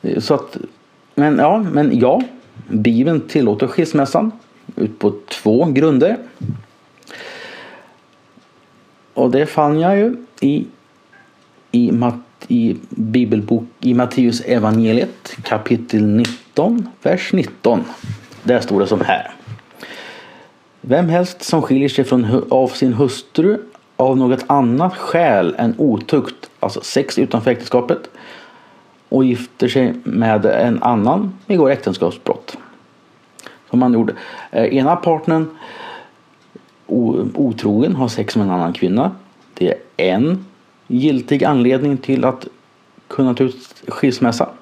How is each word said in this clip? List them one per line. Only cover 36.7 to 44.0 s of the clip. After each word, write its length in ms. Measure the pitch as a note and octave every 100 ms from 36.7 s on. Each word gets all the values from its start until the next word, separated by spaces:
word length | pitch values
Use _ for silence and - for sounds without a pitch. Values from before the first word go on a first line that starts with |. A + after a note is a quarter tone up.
| _ -
o-, 420 | B2 A#2 - G#2
otrogen 640 | - C3+ A2 A2+ G#2 D3 D#3
har 120 | A#2+
sex 280 | A2 G2+ A2
med 80 |
en 80 | G2
annan 200 | F2+ E2+
kvinna. 440 | F2 F2+ G#2 F3 - - _ _
Det 160 | - F3+
är 60 | - - -
en 480 | F#2 F#2+ D3 F#3 - _ _ _ _
giltig 540 | B2 D3+ C3 A#2+ C#3+
anledning 520 | D3 C#3 A#2+ C3+ C#3+ C#3
till 280 | - C3+
att 220 | C3 B2+ - _ _ _ _ _ _
kunna 260 | - C3
ta 100 | B2
ut 400 | C3 - - - -
skilsmässa. 600 | -